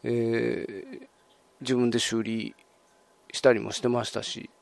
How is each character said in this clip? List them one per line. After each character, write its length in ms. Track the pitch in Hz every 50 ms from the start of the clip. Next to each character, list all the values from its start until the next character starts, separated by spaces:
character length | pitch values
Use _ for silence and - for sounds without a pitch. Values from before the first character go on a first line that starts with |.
| -
え 40 | 120
ー、 960 | 120 120 113 113 117 117 117 117 120 85 - - - 98 - 269 262 - - - _ _ _ _ _ _ _ _ _ _
自 160 | 139 127 131
分 140 | 123 123 120
で 80 | 113 120
修 240 | - - 117 113
理 320 | 110 107 113 113 110 110 - _ - _ _ _ _ _ _ _ _ _ _ _ _ _
し 80 | - -
た 120 | - 131
り 80 | 120 107
も 120 | 110 104
し 80 | 104 -
て 80 | - 120
ま 160 | 120 120 113
し 80 | -
た 100 | - 110
し 280 | 107 - - - - - _ _